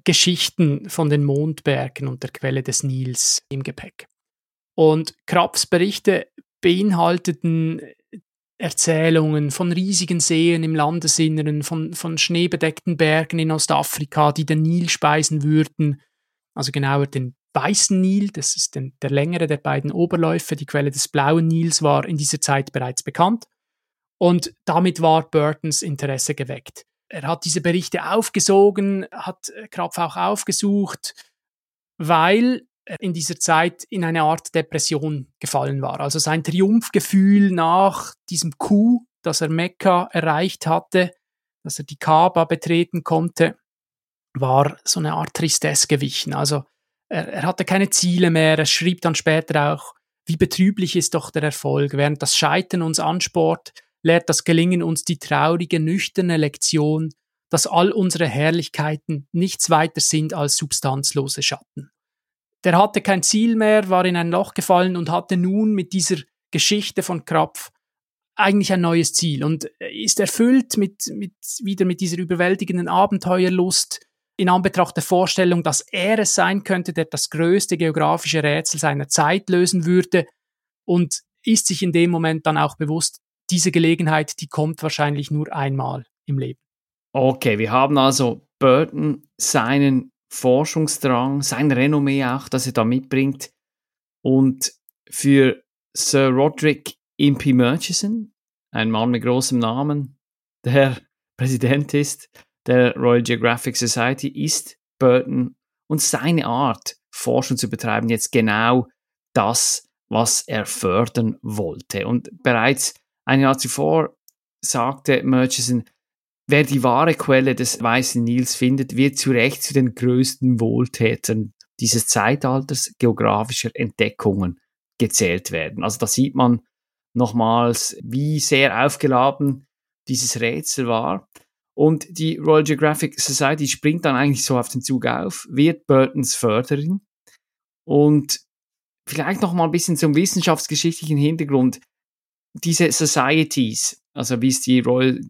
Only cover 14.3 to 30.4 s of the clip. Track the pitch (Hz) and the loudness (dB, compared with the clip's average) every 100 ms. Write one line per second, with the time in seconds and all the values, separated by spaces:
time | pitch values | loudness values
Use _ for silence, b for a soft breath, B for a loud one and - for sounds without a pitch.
14.3 | 143 147 156 160 175 170 - 147 151 151 | 2 0 0 2 0 -2 0 2 2 0
15.3 | 151 147 151 151 - 151 139 _ _ _ | 0 2 2 0 0 -2 -4 _ _ _
16.3 | _ _ - 139 143 139 143 139 135 127 | _ _ -8 -6 -2 0 0 -2 -4 -8
17.3 | - _ - 139 202 - 190 185 202 202 | -10 _ -2 0 0 2 2 2 2 -2
18.3 | 160 - - - 139 131 - 135 139 151 | -4 -6 -4 -6 -6 -10 -8 -2 0 0
19.3 | 175 156 147 - 139 147 175 170 170 160 | -2 -2 -2 -2 -2 -2 -2 0 2 0
20.3 | 165 - 151 143 147 143 139 - 147 139 | 0 -4 -8 -4 -2 -2 -2 -2 0 2
21.3 | 165 165 165 165 - 151 143 160 151 143 | 4 2 0 0 0 2 2 0 -4 -4
22.3 | 147 - 139 135 123 127 123 - - 180 | -4 0 -2 -2 -6 -6 -8 -6 0 2
23.3 | 233 - _ _ _ _ _ _ - 175 | 0 -6 _ _ _ _ _ _ 0 2
24.3 | 175 - - - 160 185 175 160 160 156 | 2 -2 -10 -2 0 0 2 2 2 2
25.3 | 160 147 151 160 - 175 139 139 131 - | 0 0 -2 -4 -6 -6 -6 -6 -6 -6
26.3 | 143 127 131 - - - _ _ 170 143 | -6 -8 -10 -16 -20 -20 _ _ -10 -6
27.3 | 170 165 160 165 180 - 170 156 208 - | -6 -4 -2 -2 -2 -4 -6 -2 -2 -2
28.3 | 196 - 196 202 196 196 196 - 180 - | -2 4 6 6 4 -2 -2 -6 -12 -12
29.3 | - - - 214 - 175 - 165 180 180 | -12 -14 -18 -14 -8 -6 -4 -6 -2 -2
30.3 | 208 | -2